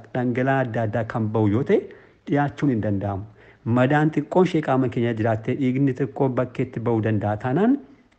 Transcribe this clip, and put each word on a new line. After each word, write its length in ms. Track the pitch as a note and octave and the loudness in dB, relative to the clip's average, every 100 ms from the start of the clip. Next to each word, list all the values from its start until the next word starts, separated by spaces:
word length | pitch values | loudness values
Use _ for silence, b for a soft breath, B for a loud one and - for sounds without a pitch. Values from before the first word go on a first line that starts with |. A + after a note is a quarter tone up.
| - | -6
dhangala'aa 460 | B2+ B2+ A#2+ C3 C3+ | -4 -2 0 0 0
adda 220 | B2+ A2 | 0 -2
addaa 200 | A2+ A#2+ A2+ | -2 -2 -4
kan 220 | B2 A2 | -4 -2
ba'u 180 | A2 G#2+ | 2 2
yoo 140 | G#2 | 2
ta'e 160 | C#3+ G#3 - B B B - | 2 0 0 B B B -2
dhiyaachuun 420 | C#3+ C#3+ - C#3+ | 0 0 0 0
hin 120 | A#2 | 0
danda'amu. 420 | G#2+ G2+ G2+ G2 G#2 B B B - | 0 -2 -2 -6 -10 B B B -2
Madaan 440 | A#2+ B2+ D3 D#3 | 2 4 4 2
xiqqoon 320 | D#3 C#3+ F3+ F3+ | 0 0 2 2
ishee 160 | E3 | 2
qaama 280 | D3+ C3 C3 | 0 0 0
keenya 240 | B2+ A#2+ A2+ | 0 -2 0
jiraattee 400 | A2 A2 A2+ B2+ | 0 0 -2 -2
dhiigni 380 | C3 B2+ C#3 | 0 2 0
xiqqoo 360 | B2+ C3+ - C3+ | 0 -4 0 0
bakkeetti 500 | B2 B2+ - B2+ - | 0 -2 -4 -6 -4
ba'uu 220 | A2+ A2+ | 0 0
danda'a 340 | A2 A2 G2+ G#2 | 2 0 0 -2
taanaan 400 | B2+ C3 G#3+ C#4+ B B B | -2 2 2 2 B B B